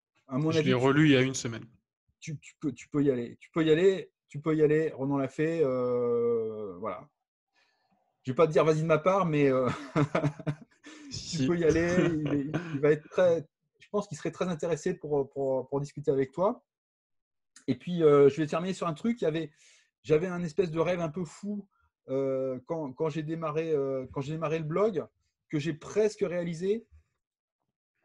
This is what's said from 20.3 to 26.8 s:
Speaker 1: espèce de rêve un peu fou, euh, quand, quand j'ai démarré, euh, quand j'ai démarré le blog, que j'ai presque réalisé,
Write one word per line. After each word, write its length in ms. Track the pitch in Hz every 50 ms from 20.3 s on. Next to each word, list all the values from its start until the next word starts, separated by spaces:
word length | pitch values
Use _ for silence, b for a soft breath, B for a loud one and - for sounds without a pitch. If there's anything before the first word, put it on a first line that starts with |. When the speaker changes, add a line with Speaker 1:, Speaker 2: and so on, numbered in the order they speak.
| 180 175 180
Speaker 1:
espèce 280 | 170 - - 196 170
de 80 | 156 165
rêve 200 | 156 170 180 175
un 80 | 170 160
peu 160 | 147 190 180
fou, 420 | - - - - 202 208 202 202 _ _ _ _ _ _ _ _ -
euh, 500 | 131 135 139 135 135 131 131 131 131 123 -
quand, 260 | - 165 160 156 131 127
quand 160 | - 160 160
j'ai 140 | 147 160 156
démarré, 500 | 151 165 165 160 156 143 160 165 165 156
euh, 340 | 143 139 135 135 131 131 127 -
quand 80 | 147
j'ai 120 | 135 135 156
démarré 260 | 160 165 147 156 165
le 60 | 160
blog, 420 | 147 160 180 202 226 202 151 117 - _ _ _ _ _ _ _ -
que 100 | - 151
j'ai 140 | 139 170 156
presque 480 | 156 - - - 202 214 214 208 -
réalisé, 680 | 202 180 170 180 175 175 170 156 180 190 208 233